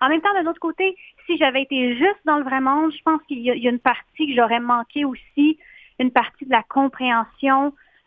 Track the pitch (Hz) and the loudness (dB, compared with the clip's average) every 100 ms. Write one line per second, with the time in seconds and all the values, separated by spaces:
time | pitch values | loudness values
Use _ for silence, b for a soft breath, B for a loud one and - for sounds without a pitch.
0 | 269 320 403 392 330 330 330 330 381 370 | 0 2 0 0 -2 -4 -6 -2 -4 -4
1 | B _ - 339 285 262 277 269 247 240 | B _ -6 0 0 0 -2 -2 -2 2
2 | 370 403 302 294 262 262 262 294 320 294 | 0 0 0 0 0 -2 0 2 0 0
3 | 320 311 - 254 240 240 240 240 262 240 | 0 -2 -2 -4 -2 0 0 0 0 -2
4 | - - 302 240 226 233 240 240 233 294 | -8 -6 -2 0 2 0 0 -2 -2 -4
5 | 285 247 - - 302 311 B B B - | -4 -6 -8 0 2 0 B B B -4
6 | 254 247 226 - 262 233 - 269 269 - | 0 0 0 -6 -2 0 0 0 0 -2
7 | 254 233 220 _ 269 269 285 277 b b | -2 -2 -2 _ 0 2 0 -6 b b